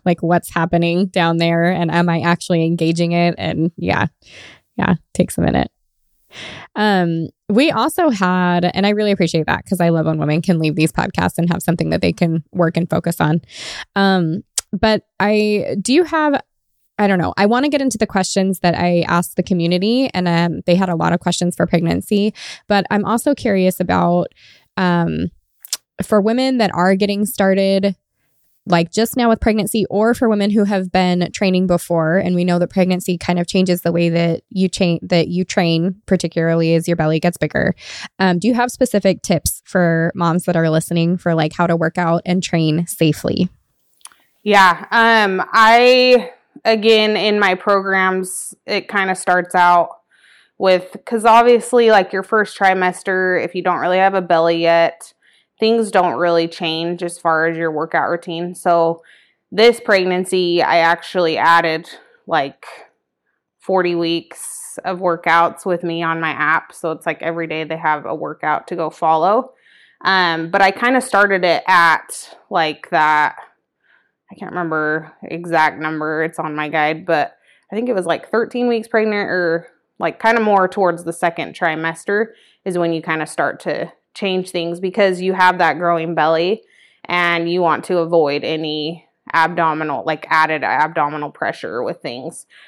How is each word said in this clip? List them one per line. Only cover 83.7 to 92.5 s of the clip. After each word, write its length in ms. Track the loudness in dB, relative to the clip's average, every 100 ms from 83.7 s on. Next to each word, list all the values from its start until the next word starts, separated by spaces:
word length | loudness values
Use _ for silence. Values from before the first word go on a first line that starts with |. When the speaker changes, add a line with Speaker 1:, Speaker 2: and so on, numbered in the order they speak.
| -6 -8 -14 _ -8
Speaker 2:
change 340 | -4 -4 -4
things, 300 | -6 -6 -6
because 420 | -4 0 0 0
you 120 | -2
have 260 | 2 2 2
that 180 | 0 0
growing 360 | 0 -2 -2 0
belly 460 | 2 2 0 -4 _ _ _ _ -6
and 440 | -2 0 -2 -2
you 120 | 0
want 240 | 0 -2 -2
to 140 | -4
avoid 440 | 0 2 2 -2
any 640 | -4 -6 -6 -6 -8 -12 _ _ -4
abdominal, 680 | 0 0 0 -2 -2 -4 -4
like, 220 | -6 -6 -2
added 340 | 0 2 0
abdominal 640 | -2 -2 -2 -2 -4 -4 -10
pressure 540 | -6 -8 -6 -8 -8
with 180 | -8 -8
things. 440 | -12 -12 -14 -16 -20